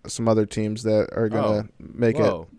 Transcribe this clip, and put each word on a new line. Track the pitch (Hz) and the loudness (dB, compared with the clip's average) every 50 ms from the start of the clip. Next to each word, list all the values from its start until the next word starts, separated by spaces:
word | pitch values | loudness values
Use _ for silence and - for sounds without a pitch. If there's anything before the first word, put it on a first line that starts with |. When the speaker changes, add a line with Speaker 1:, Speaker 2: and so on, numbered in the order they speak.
| - | -14
Speaker 1:
some | - - - 117 113 | -12 -8 -2 2 2
other | 110 110 107 | 4 4 2
teams | 98 - 110 107 107 107 110 117 | 0 -2 -4 -4 -4 -4 -4 -2
that | 110 107 107 - - - | 2 2 2 2 0 0
are | - 113 107 | -2 -2 0
gonna | 110 110 110 107 107 104 107 | 0 0 0 2 0 0 -2
Speaker 2:
Oh. | 104 _ - | -6 _ -18
Speaker 1:
make | - - - - 120 113 110 | -20 -16 -6 0 0 2 2
it, | - 151 | 4 2
Speaker 2:
Whoa. | 143 95 82 82 - - | 2 0 -2 -8 -14 -20